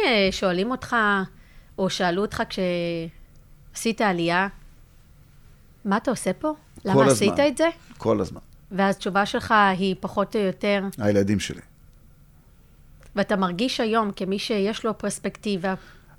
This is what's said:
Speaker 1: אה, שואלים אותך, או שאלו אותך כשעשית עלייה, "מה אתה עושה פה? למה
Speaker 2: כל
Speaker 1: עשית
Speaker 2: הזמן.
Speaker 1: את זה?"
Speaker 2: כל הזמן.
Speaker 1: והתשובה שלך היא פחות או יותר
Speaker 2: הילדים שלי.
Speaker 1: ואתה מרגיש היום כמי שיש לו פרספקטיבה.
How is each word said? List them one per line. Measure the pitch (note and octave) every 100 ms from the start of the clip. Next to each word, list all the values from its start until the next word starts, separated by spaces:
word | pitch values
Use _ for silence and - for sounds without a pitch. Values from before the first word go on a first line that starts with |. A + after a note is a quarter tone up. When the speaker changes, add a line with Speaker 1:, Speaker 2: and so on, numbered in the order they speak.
| G4
Speaker 1:
אה, | A3 F#3+
שואלים | F#3+ G3 F3 G#3+
אותך, | B3+ - A#3+ G#3 G3+ F#3+ - - - - -
או | F#3+
שאלו | - F3+ F3
אותך | G#3 - A3
כשעשית | - F#3 F3 E3+ E3+ E3 - - - - - - - A3+ G#3+
עלייה, | G#3+ F3 E3+ F3 G3 - - - - - - - - - - - - - G3+
"מה | G3+
אתה | C#4
עושה | A3 -
פה? | F#3 D#4 D4+ - - G#3+
למה | C#3
Speaker 2:
כל | C4+
Speaker 1:
עשית | E3+ G#3
Speaker 2:
הזמן. | - C#4+
Speaker 1:
את | B3
זה?" | D#4+ E4 - -
Speaker 2:
כל | - G#2+
הזמן. | F#2+ - - - -
Speaker 1:
והתשובה | F#3+ G3 G3 G#3 F#3+ G3+
שלך | B3 - A3 G3 F#3
היא | G3 F#3
פחות | F#3+ - G3 A3+
או |
יותר | G3 - G#3 G3+ G3 -
Speaker 2:
הילדים | G#2 G2+ G2+ G#2
שלי. | - - - - - - - - - - - - - - - - - G3
Speaker 1:
ואתה | G3 G3
מרגיש | F#3 F3 B3+ -
היום | A3+ A3+ G#3 G3
כמי | F#3+ G3+
שיש | - G#3+ G3 A3+ A3+
לו | G#3
פרספקטיבה. | G3+ - G3+ - G#3+ G3 F#3+ F#3 - - -